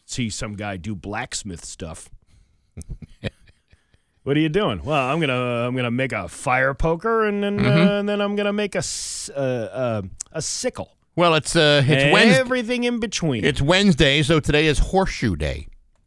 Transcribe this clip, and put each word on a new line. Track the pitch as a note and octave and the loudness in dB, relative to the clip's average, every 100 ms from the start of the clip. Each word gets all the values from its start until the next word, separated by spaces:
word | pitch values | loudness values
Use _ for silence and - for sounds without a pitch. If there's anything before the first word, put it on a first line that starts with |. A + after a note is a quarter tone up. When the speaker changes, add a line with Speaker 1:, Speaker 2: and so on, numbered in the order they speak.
Speaker 1:
see | - - A2+ | -12 -6 -6
some | - A2+ | -6 -8
guy | G2+ G#2 G2 | -8 -8 -8
do | G2+ | -8
blacksmith | G2 G2 G#2 - - G2+ E2 | -10 -8 -8 -8 -10 -12 -14
stuff." | - - E2 D#2+ - - _ _ _ _ _ - | -14 -14 -14 -14 -18 -20 _ _ _ _ _ -18
<laughs> | - - - - A2 - _ _ _ _ _ _ _ _ | -14 -16 -18 -14 -14 -14 _ _ _ _ _ _ _ _
"What | - D3 | -2 0
are | |
you | D#3+ | 2
doing?" | F#3 F#3+ F#2 | 0 0 -2
"Well, | F#2+ D3+ C3 | -2 0 0
I'm | D#3+ | 0
gonna, | C#3+ B2+ B2 A#2+ B2 | 0 0 -2 -2 -2
I'm | |
gonna | B2+ B2 | -2 -2
make | A#2+ C3 | -2 -2
a | A2+ E2+ | -4 -8
fire | - C3+ B2+ C3+ | -6 -2 2 0
poker, | C3+ E3 E3+ A3+ A3+ G#3+ | 0 0 0 0 0 0
and | G3+ | -2
then, | G3+ G3+ | -2 0
Speaker 2:
Mm-hmm. | B2 | 2
Speaker 1:
uh, | D#3+ F#3+ G3+ | 4 4 2
and | G3+ | -2
then | G#3 | -2
I'm | G3+ G#3 | -2 -2
gonna | G3+ | -2
make | G#3 G3+ | -2 -2
a | F#3 | -4
s-, | - - - - - | -6 -8 -10 -10 -10
uh, | C#3 | -4
uh, | C3 B2 G2+ G2+ B2 A2 F#2 - - | -2 -2 -4 -4 -4 -4 -6 -10 -10
a | D#3+ | -8
sickle." | - - B3 - - _ _ - | -6 -4 -4 -6 -10 _ _ 2
Speaker 2:
Well, | F3 | 4
it's, | D#3 - E3+ | 4 2 4
uh, | D3+ D3 | 6 6
it's | C3 C#3 | 4 4
Speaker 1:
And | C#3 | 6
Speaker 2:
Wednesday. | G3 A3+ C4 | 6 6 6
Speaker 1:
everything | B3 B3+ A3 B3 | 4 0 0 0
in | A#3+ A#3+ | 0 -2
between. | G#3+ - D#3+ A#2 | -4 -2 -2 0
Speaker 2:
It's | D#3 C3+ | 0 0
Wednesday, | C#3+ F#3 G3+ D3+ C#3+ C#3+ | 2 4 4 4 4 4
so | C#3+ D#3+ | 2 2
today | - D3 D#3 | 2 2 4
is | C3+ | 2
Horseshoe | - F#3 F#3+ - A2+ | 2 2 0 -2 -2
Day. | D#2 D2+ C2+ - - _ _ | -2 -4 -6 -12 -20 _ _